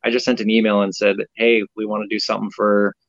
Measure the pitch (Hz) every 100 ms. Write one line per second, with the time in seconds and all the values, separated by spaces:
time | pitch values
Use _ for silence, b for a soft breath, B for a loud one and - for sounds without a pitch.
0 | 117 123 - 120 107 110 110 104 101 92
1 | 104 101 - - 113 117 98 - 107 107
2 | 104 110 - 107 104 - 104 104 101 -